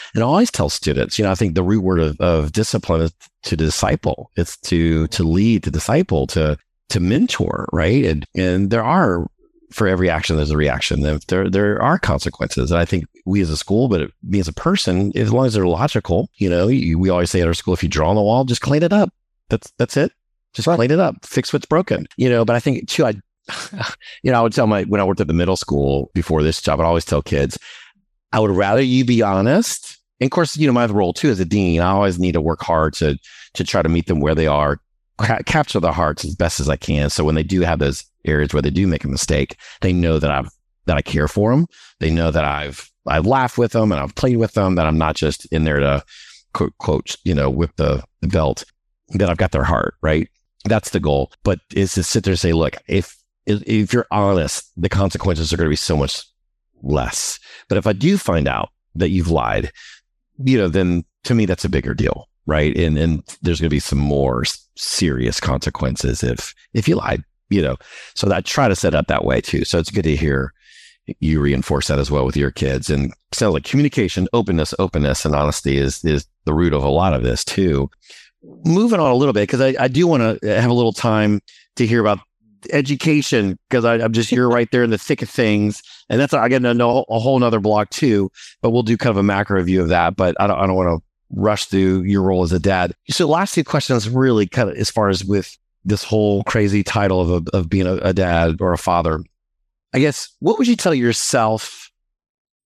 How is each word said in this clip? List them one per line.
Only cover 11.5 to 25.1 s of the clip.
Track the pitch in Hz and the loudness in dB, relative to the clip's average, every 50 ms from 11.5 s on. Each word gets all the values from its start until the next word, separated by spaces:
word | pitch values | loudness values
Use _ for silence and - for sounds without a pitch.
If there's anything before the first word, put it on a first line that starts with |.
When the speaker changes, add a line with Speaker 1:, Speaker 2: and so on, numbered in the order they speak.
| 92 98 104 104 104 - | 0 0 0 0 0 0
Speaker 1:
are | - 139 170 | 0 0 0
consequences. | 180 - - 71 71 - - - - - - - - 62 73 | 0 0 -2 -2 -2 -2 -6 -6 -6 -6 -6 -2 -4 -2 0
And | 85 85 | 2 0
I | 87 | 2
think | - - 85 76 - _ _ _ | 0 0 -4 -4 -6 _ _ _
we | 90 98 101 | -2 0 0
as | 92 78 | 0 0
a | 76 | -2
school, | 71 - - 98 113 135 | -4 -2 0 0 2 2
but | 123 98 82 69 - - _ - | 2 0 0 -2 -4 -8 _ -8
me | - 98 101 | -4 -2 -2
as | 85 | -2
a | 82 - | -2 -6
person, | - - 165 202 196 - 95 90 92 101 101 - | -4 -2 0 0 0 0 0 0 0 0 0 0
as | - 113 107 113 | -2 0 2 2
long | 127 135 | 2 2
as | 123 107 | 2 2
they're | 104 92 | 2 2
logical, | 87 82 85 131 151 - 110 - - 85 98 185 - - | 2 2 0 0 0 0 -2 -2 0 0 0 0 -4 -4
you | - 104 90 | -2 0 0
know, | 87 87 92 | 2 2 2
you, | 113 135 135 - 85 80 85 | 2 2 2 2 0 0 2
we | 95 95 | 2 2
always | 87 87 87 - | 2 2 0 0
say | - 92 | 0 0
at | 85 | 2
our | 82 82 | 0 0
school, | - - 95 90 | -2 -2 -2 -2
"If | - | -2
you | - 76 | -2 -2
draw | - 76 78 85 | 0 0 0 2
on | 101 | 2
the | 107 | 2
wall, | 101 104 117 131 135 | 2 2 2 2 0
just | 123 117 - | 0 -2 -4
clean | - 139 143 151 170 | -2 0 0 2 2
it | 170 202 | 2 2
up." | 208 190 190 - _ _ _ _ _ _ _ | 2 2 0 -2 _ _ _ _ _ _ _
That's, | 113 - - - - | -4 -4 -4 -10 -4
that's | - 123 - - | -4 -4 -2 0
it. | 143 147 135 - _ _ _ _ _ _ _ _ | 0 0 -2 -4 _ _ _ _ _ _ _ _
Just | - - | -4 0
Speaker 2:
Right. | 165 170 | 0 2
Speaker 1:
clean | 117 120 131 | 2 2 2
it | 156 180 | 2 2
up, | 185 143 - - - | 2 0 -2 -6 -12
fix | - - 143 - - | -4 -4 -4 -2 -2
what's | - 143 - | -4 -6 -2
broken, | - 156 170 185 - 104 - - - - | 0 0 0 0 0 -4 -4 -4 -8 -4
you | - 127 127 | -2 0 2
know? | 120 117 113 | 2 2 2
But | 110 117 | 2 0
I | 120 | 0
think | - 143 127 - - | 0 0 -2 -2 -4
too, | - - - 143 | -4 -2 0 0
I, | 117 107 98 - _ _ _ _ | 0 -2 -4 -12 _ _ _ _
<laughs> | - - - - - 202 185 113 - - - - - - - - | -14 -14 -14 -12 -12 -10 -10 -8 -10 -10 -14 -18 -20 -18 -6 -2
you | 127 | 0
know, | 123 | 2
I | 117 | 2
would | 117 113 - | 2 2 2
tell | 147 120 | 2 2
my, | 110 107 98 87 | 2 2 0 0
when | 78 104 101 | 0 0 0
I | 98 | 2
worked | 92 | 0